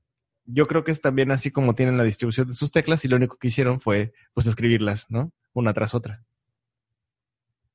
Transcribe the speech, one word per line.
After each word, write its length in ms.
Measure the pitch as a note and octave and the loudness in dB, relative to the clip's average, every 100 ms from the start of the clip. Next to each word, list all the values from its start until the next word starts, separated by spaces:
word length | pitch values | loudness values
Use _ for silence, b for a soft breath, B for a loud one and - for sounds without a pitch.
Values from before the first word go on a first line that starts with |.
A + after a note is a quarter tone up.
| _ _ _ _ - | _ _ _ _ -6
yo 200 | B2 D3 | 0 2
creo 160 | D#3+ | 0
que 80 | D#3+ | 0
es 100 | D#3 | -2
también 280 | C#3+ C3+ C3+ | 0 2 2
así 220 | C3+ C#3 | 0 -2
como 240 | C#3 B2+ A2 | 0 2 2
tienen 220 | B2+ B2+ | 2 2
la 60 | |
distribución 440 | A#2 G#2 A#2+ A2+ B2+ | 2 0 -2 -2 -2
de 80 | B2 | -2
sus 160 | D3 | -2
teclas 340 | E3 D#3 D#3+ C3+ | 0 0 0 2
y 20 | |
lo 100 | B2+ | 2
único 200 | B2 - | 2 -2
que 120 | B2 | -4
hicieron 300 | A2+ B2+ B2+ | 0 0 0
fue, 340 | - G2+ G#2+ b b | 0 0 -2 b b
pues, 140 | - A2+ | -2 -2
escribirlas, 580 | A2 A#2 A2+ G#2 G2+ - | 0 2 2 2 -4 -6
¿no? 200 | A2+ D#3+ - _ | -6 -6 -10 _
Una 200 | - A#2 | -4 -2
tras 200 | G#2 G#2+ | 0 -2
otra. 320 | A#2+ A2+ G#2 _ _ _ _ _ _ _ _ _ _ _ _ _ _ _ | -4 -6 -14 _ _ _ _ _ _ _ _ _ _ _ _ _ _ _